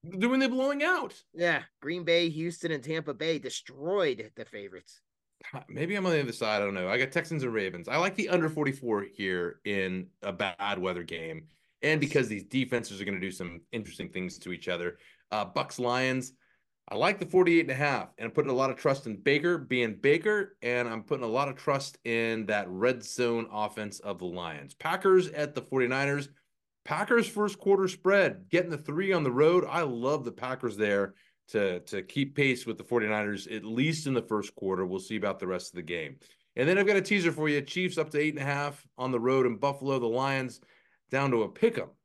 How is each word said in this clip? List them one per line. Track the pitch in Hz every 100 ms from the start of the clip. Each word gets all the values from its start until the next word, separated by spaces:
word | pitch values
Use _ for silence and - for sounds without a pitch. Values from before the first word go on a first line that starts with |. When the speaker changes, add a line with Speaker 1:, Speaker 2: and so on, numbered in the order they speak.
| 170 185
Speaker 1:
Doing | 233 262
the | 269
blowing | 254 269 285
out. | 311 359 214 - _
Speaker 2:
Yeah. | 156 175 147 - _
Green | 143 175
Bay, | 170 170 170
Houston, | 156 165 165 165
and | 151
Tampa | 127 160 156
Bay | 135 160 156
destroyed | 127 - - 131 156 202 165 113 107
the | -
favorites. | 107 104 101 90 - - _ _ _ _ - 139 -
Speaker 1:
Maybe | - 165
I'm | 202 185
on |
the | 160
other | 131
side. | 110 110 107
I |
don't | 101
know. | 98 90
I | 113
got | 127
Texans | 165 160 160
and | 131
Ravens. | 110 95 87 85
I | 143
like | 185 196
the | 185
under | 180 156
forty-four | 156 143 135 120 104 98 -
here | 98 90 87 -
in | 101 101 95 92 92 _
a | 104
bad | 90 101 87 101 101
weather | 92 87
game. | 82 85 82 80 80 _ _ _
And | 139 156
because | 143 151 113
these | 104
defenses | - 131 127 123 110 98
are |
gonna | 101 98
do | 95
some | 90 90 85 _
interesting | 117 101 - 90
things | 92 90 -
to | 90
each | 90 -
other. | 87 87 - - _ _
Uh, | 107 95
Bucks, | 139 143 -
Lions. | 123 123 131 131 127 _ _ _ _ _ -
I |
like | 104 165 196
the | 180
forty-eight | 185 175 165
and | 143
a |
half, | 131 147 123 92 -
and | 117
I'm |
putting | 151 139
a |
lot | 127 135
of | 123
trust | 151 135 117
in | 101
Baker | 101 147 170 170
being | 127 123 113 95
Baker, | 135 160 214 208 196 -
and | 120 123 120
I'm | 113
putting | 101 135
a | 120
lot | 120 143
of | 135
trust | - 139 139 -
in | 123 117 113 113 107
that | 104 92
red | 92 120 123
zone | 104 - 120 117 113
offense | 107 107 - 104 -
of | 101 90
the | 90
Lions. | 90 85 76 69
Packers | - 160 185 190 185 156
at | 147 147
the | 135
forty-niners. | - 131 123 135 139 143 143 _ _ _ _ _
Packers | - 151 208 233 226
first | 208 208 185
quarter | 190 196 190
spread, | 185 185 196 160 104 -
getting | 165 175
the | 147
three | - 151 190
on | 180
the | 143
road. | 123 156 180 151
I | 156
love | 151 117 127 151
the | 120
Packers | - 127 131 120 101
there | 104 101 98 - _ _ _
to, | 110 98 90
to | - 101
keep | 92 143 139 143
pace | 135 123 -
with | 110
the |
forty-niners, | - 120 107 107 104 101 -
at | 110
least | 110 113 156 160 143
in |
the | 127
first | - 107 101
quarter. | - 95 92
We'll | 92 92
see | 92 110
about | 101 95
the | 92
rest | 90 -
of | 87
the |
game. | 80 85 76 67 - _ _ -
And | 139
then | 190
I've | 202
got | 196
a |
teaser | 190 202 170
for | 147 156
you. | 147
Chiefs | 139 185 180 180
up | 156
to | 147
eight | 151
and | 151
a | 135
half | 143 143 143 - -
on | 127
the | 123
road | 120 135 127
in | 107
Buffalo. | 139 139 135 135
The | 120
Lions | 117 135 135 127 - _ _ _ _ _
down | 135 139
to | 120
a | 104
pick | - 233 226
'em | 80 _